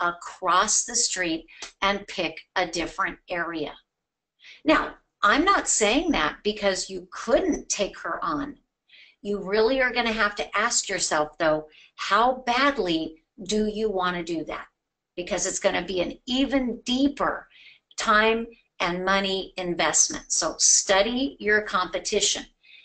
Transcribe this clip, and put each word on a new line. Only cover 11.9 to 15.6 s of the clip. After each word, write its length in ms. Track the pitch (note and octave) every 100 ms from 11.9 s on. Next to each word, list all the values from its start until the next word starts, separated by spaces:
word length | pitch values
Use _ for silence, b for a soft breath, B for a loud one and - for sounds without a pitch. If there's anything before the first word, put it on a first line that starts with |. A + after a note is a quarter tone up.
| b
how 480 | - G3+ B3 C4 A#3
badly 760 | A#3+ C#4 C#4 F3+ D#3+ D#3+ - _ -
do 240 | F3+ G#3+ G#3+
you 240 | G#3 A3
want 260 | F#3+ F3+ F3
to 60 |
do 220 | E3+ E3
that? 220 | D3+ - - _ _ _ _ -
Because 300 | F3 F3+ G3
it's 120 |
gonna 240 | -